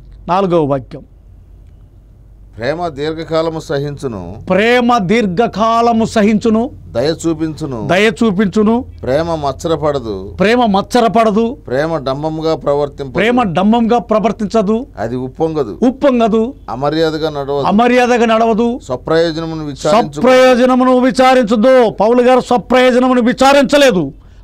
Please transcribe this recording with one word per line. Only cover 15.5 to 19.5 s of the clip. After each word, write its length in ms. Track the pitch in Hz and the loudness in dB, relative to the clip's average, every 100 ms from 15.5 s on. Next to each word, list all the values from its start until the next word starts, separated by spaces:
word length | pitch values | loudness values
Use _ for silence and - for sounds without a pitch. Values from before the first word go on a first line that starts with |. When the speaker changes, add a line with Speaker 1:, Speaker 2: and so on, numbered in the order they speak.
| 151 113 - | -2 -4 0
Speaker 1:
ఉప్పొంగదు. 720 | 254 269 285 240 226 220 233 - - | 0 2 0 2 2 0 -2 -6 -12
Speaker 2:
అమర్యాదగా 600 | 120 143 160 160 151 156 | -4 -2 0 -2 0 -4
నడవదు. 360 | 147 135 143 160 | -4 -4 -2 0
Speaker 1:
అమర్యాదగా 600 | 202 247 247 240 247 226 | 2 4 4 2 2 2
నడవదు. 540 | 220 226 220 233 247 | 2 2 2 0 -4
Speaker 2:
స్వప్రయోజనమును 840 | - 123 - 165 170 156 165 | -8 -8 0 0 0 -2 -8